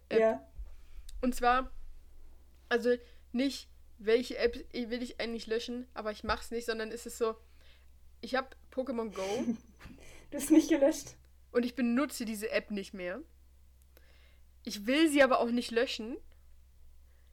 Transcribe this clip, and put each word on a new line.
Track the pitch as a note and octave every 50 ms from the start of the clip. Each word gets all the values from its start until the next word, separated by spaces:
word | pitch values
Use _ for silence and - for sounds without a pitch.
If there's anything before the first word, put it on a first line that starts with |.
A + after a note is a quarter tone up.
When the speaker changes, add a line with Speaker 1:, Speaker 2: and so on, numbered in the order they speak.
| - -
Speaker 1:
App. | - A3+
Speaker 2:
Ja. | A3 A3 A#3+ C4 - - - - - - - - - - - - - - - -
Speaker 1:
Und | B3+ B3+ B3+
zwar, | - A#3+ A#3+ B3 C4 C4 - - - - - - - - - - - - - - - - - - - - -
also | A#3+ A#3 A3 B3 A#3+ A#3+ - - - - - -
nicht, | - A#3+ C#4 C#4 - - - - - - - - -
welche | - G3 G#3+ A3+ B3+ B3+ - A#3
App | - A3 A#3+ A#3+ C4 - - -
will | B3 A#3+ G#3+ A#3+ A#3+ B3+
ich | A#3+ - -
eigentlich | - A#3 A#3 A3 G#3
löschen, | A3 A3 A#3 A#3 B3 A#3+ B3 B3 - -
aber | - G#3+ G#3+
ich | G#3+ - -
mach's | G#3+ A3 A3 - -
nicht, | A#3 A#3 A#3
sondern | A#3 A3 A3 A3 A3
es | A3 A#3 -
ist | A#3 -
so, | - A#3 A3 A3 - - - - - - - - - - - - - - - - -
ich | - - B3+
hab | C4 B3+ B3+ - - - - -
Pokémon | B3+ B3+ C#4 A#3+ A#3 A3+ G#3+ F#3
Go. | G3 F#3+
Speaker 2:
<laughs> | G3 G#3 B3+ - A#3+ - - - - - - - - - - - - - - - -
Du | -
hast | C#4+ - -
nicht | D#4 D#4+ - -
gelöscht. | D#4+ C#4 C4+ D#4 - - - - - - - - - - - -
Speaker 1:
Und | - B3 A#3+
ich | A#3+ -
benutze | - A#3+ A#3 A#3 B3+ D4+ C#4 - - A#3+
diese | G#3+ A3+ G3+ G#3+ -
App | - G#3 - -
nicht | G#3 G3 G3 - -
mehr. | F#3+ F3+ F3 F#3+ B3+ E4 - - - - - - - - - - - - - - - - - - - - - - - - - - - -
Ich | A3+ G3+ G#3 G3+
will | A3+ C4+ D#4 E4 D#4
sie | C#4+ C#4+
aber | C4+ B3 C4 -
auch | A#3+ A#3
nicht | A#3+ A#3+ A3+ -
löschen. | A3+ A#3+ C4+ - - - G#3+ A3+ C#4+ G#4 - - - - - - - - - - - - - - - - - - - - - -